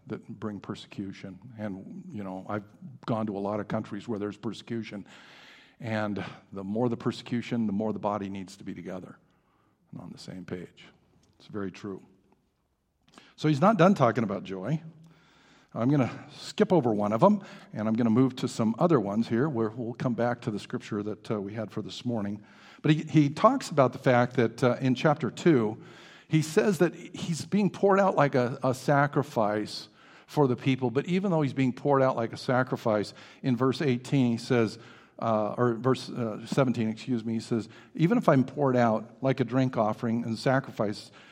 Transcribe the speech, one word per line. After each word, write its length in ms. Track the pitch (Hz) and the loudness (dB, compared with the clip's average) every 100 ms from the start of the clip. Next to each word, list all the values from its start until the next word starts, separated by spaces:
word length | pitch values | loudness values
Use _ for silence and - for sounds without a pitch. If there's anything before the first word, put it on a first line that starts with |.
| - | -12
that 320 | 110 - 110 | -12 -12 -12
bring 180 | 110 101 | -10 -10
persecution." 800 | - 101 - - 98 95 98 92 123 113 | -10 -12 -12 -12 -10 -12 -16 -18 -18 -10
And, 460 | 107 95 - 185 185 | -10 -10 -12 -16 -14
you 100 | 110 | -12
know, 220 | 95 92 92 | -10 -10 -8
I've 160 | 104 101 - - - - | -8 -8 -16 -20 -12 -6
gone 200 | 113 110 | -4 -4
to 120 | 101 | -4
a 20 | |
lot 200 | 101 104 | -4 -4
of 80 | 101 | -4
countries 400 | 110 - 101 107 | -6 -6 -10 -8
where 100 | 104 | -6
there's 200 | 104 101 | -6 -6
persecution, 680 | 117 92 - 117 107 101 87 - - - - - _ - | -10 -10 -8 -10 -8 -14 -16 -20 -20 -20 -20 -20 _ -12
and 420 | 117 110 107 98 90 - _ | -6 -4 -2 -4 -8 -14 _
the 100 | 98 | -12
more 240 | 98 107 123 | -6 -2 0
the 80 | 117 | -2
persecution, 720 | 120 110 - 120 - 120 107 | -4 -6 -6 -6 -4 -2 -2
the 60 | |
more 180 | 98 110 | -2 -2
the 80 | 101 | -4
body 300 | 101 104 101 | -4 -4 -6
needs 260 | 98 92 - | -10 -12 -14
to 80 | |
be 100 | 98 | -14
together 440 | 90 87 92 - - _ _ _ _ _ _ _ | -12 -12 -12 -14 -20 _ _ _ _ _ _ _
and 80 | - | -18
on 120 | - | -16
the 40 | - | -16
same 280 | - 92 87 | -16 -14 -10
page. 400 | 90 87 - - _ _ _ _ _ | -12 -12 -18 -20 _ _ _ _ _
It's 100 | - | -12
very 220 | 107 98 | -8 -8
true. 300 | 87 104 92 - _ _ _ _ _ _ _ _ _ _ - - - | -8 -12 -12 -16 _ _ _ _ _ _ _ _ _ _ -20 -20 -4
So 140 | 151 | -2
he's 100 | 143 | 4
not 180 | 185 220 | 4 6
done 180 | 170 196 | 6 6
talking 280 | 123 107 | 4 2
about 220 | 110 101 - | -2 -4 -8
joy. 360 | 95 95 156 - - - _ _ _ _ _ _ - | -8 -4 -4 -6 -20 -20 _ _ _ _ _ _ -2
I'm 140 | 120 | 2
gonna 220 | 147 113 - - - | 2 2 -2 -14 -16
skip 320 | - - 208 | -6 0 4
over 220 | 180 123 | 4 4
one 180 | 104 104 | 2 0
of 100 | 110 | 6
'em, 200 | 180 208 - - - | 6 6 -2 -18 -14
and 160 | - 107 | -6 -2
I'm 60 | 110 | 2
gonna 140 | 120 | 4
move 240 | 110 131 127 | 4 4 2
to 100 | 127 | -4
some 280 | - 110 113 | 0 0 4
other 200 | 170 147 | 6 6
ones 280 | 101 104 110 | 4 -2 0
here 220 | 113 156 | 0 0
where 220 | 120 110 | 0 -4
we'll 220 | 117 117 | -4 -8
come 200 | 120 131 | -4 -2
back 260 | 113 117 117 | 0 -2 -2
to 100 | - | -4
the 80 | 101 | -6
scripture 440 | - 123 - 107 | -6 -10 -6 -6
that, 260 | 104 104 - | -4 -8 -6
uh, 120 | 110 | -6
we 120 | 98 | -4
had 160 | 113 107 | -8 -8
for 120 | - | -8
this 240 | 95 - 123 | -10 -8 -4
morning. 360 | 117 101 104 - - - - | -4 -4 -6 -12 -20 -20 -2
But 100 | 143 | 2
he, 120 | 156 156 | 2 2
he 200 | 151 143 | 4 4
talks 420 | 151 220 269 - | 4 4 4 0
about 220 | 147 127 | 2 2
the 40 | - | 2
fact 380 | 139 123 120 - | 2 4 4 2
that, 260 | 117 117 | 0 2
uh, 140 | 127 120 | 0 2
in 120 | 131 | 0
chapter 380 | 123 165 143 117 | 2 2 2 -2
two, 460 | - 180 143 107 110 - - - - - | 0 4 4 2 -4 -14 -20 -20 -20 0
he 140 | 156 | 0
says 380 | 151 - 220 175 | 2 2 2 4
that 140 | 170 | 2
he's 520 | - - - - 156 - | 0 -12 -8 -6 -6 -2
being 240 | 196 202 | 0 0
poured 280 | - 196 196 | 2 2 4
out 160 | 196 - | 4 4
like 200 | 143 135 | 2 2
a, 240 | 123 135 | 0 0
a 120 | 131 | -2
sacrifice 1120 | 127 - 143 143 147 127 - 104 107 104 - - _ - - - | 0 2 2 2 0 -2 0 0 0 -4 -10 -16 _ -20 -20 -4
for 200 | - 139 | 2 2
the 100 | 123 | 2
people. 340 | 135 127 127 | 0 0 0
But 160 | 117 160 | -2 0
even 240 | 180 196 | 0 0
though 100 | 160 | 0
he's 120 | 143 | 0
being 180 | 120 131 | 0 0
poured 300 | 120 147 139 | 0 2 4
out 160 | 131 127 | 4 2
like 160 | 113 | -4
a 40 | - | -4
sacrifice, 760 | - 127 127 123 117 107 98 - - - | 0 0 0 -2 0 0 0 -8 -20 -8
in 140 | 135 120 | -2 2
verse 260 | 131 123 | 2 2
eighteen 500 | 151 123 123 143 123 | 0 0 0 2 2
he 60 | 117 | 2
says, 400 | - 123 110 - - - - - | 0 2 2 -2 -16 -20 -20 -6
uh, 360 | 117 110 107 - | -2 0 0 0
or 180 | 123 113 | 0 2
verse, 340 | 131 127 - | 0 0 -2
uh, 360 | - 113 107 117 | -6 -6 -6 -2
seventeen, 440 | - 131 120 110 | 0 2 2 -2
excuse 340 | 110 - 120 | -4 -4 -4
me, 100 | 110 | -2
he 60 | 113 | -6
says, 300 | 110 117 107 - - - | -2 -4 -4 -12 -12 0
"Even 220 | 165 240 | 2 4
if 100 | - | 4
I'm 160 | 139 | 4
poured 320 | 127 - 139 123 | 4 0 2 4
out 340 | 120 110 110 - | 4 2 -2 -4
like 180 | 131 131 | 0 0
a 60 | 117 | 0
drink 320 | 131 131 127 | 0 0 2
offering 480 | 107 107 120 117 117 | 0 0 -2 -2 -2
and 120 | 110 | -2
sacrifice, 720 | 143 131 135 - 104 104 - - - | 0 0 0 -4 -4 -4 -12 -20 -20